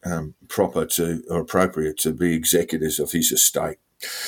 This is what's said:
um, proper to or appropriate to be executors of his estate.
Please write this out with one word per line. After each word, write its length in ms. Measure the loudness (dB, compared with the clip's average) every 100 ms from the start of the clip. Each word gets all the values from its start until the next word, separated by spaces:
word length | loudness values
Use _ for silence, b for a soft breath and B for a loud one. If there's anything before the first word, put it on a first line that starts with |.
um, 300 | -6 -6 -6 -12 -4
proper 360 | 0 0 0
to 380 | -2 0 0 -2 -2
or 100 | -4
appropriate 560 | 0 2 2 2 -2 0
to 160 | -2
be 220 | 2 2
executors 680 | 2 4 2 2 0 0 -2
of 120 | -2
his 200 | 0 2
estate. 460 | 2 2 2 -4 -6 _ _ B B